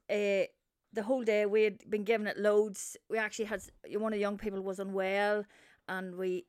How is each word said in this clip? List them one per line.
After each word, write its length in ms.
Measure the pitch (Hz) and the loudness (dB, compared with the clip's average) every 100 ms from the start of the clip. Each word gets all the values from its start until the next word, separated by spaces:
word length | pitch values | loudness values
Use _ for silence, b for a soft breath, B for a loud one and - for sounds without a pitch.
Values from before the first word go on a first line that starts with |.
| - | -4
uh, 340 | 208 202 196 - _ _ _ _ | 0 2 2 0 _ _ _ _
the 100 | 220 | -6
whole 220 | 208 269 | 0 0
day 200 | 226 208 | 4 4
we 200 | 208 214 | 4 4
had 140 | 214 196 - | 4 0 -4
been 140 | 214 | -4
giving 240 | 202 226 208 | 2 0 0
it 100 | - | 0
loads. 580 | 208 208 214 190 - - - | 4 4 4 0 -12 -14 -6
We 80 | 220 | -4
actually 280 | 214 - 214 | -4 -4 -6
had 120 | 202 | -6
s-, 120 | - - - 180 | -8 -20 -8 -4
one 160 | 220 | -2
of 40 | 214 | 0
the 40 | |
young 180 | 202 202 | -2 -2
people 220 | 214 196 | -6 -6
was 180 | 190 190 | -6 -6
unwell, 640 | 196 196 190 196 208 208 208 b b b - | -4 -2 0 2 2 0 -2 b b b -8
and 260 | 185 185 | -8 -6
we 300 | 175 185 180 | -4 -2 -4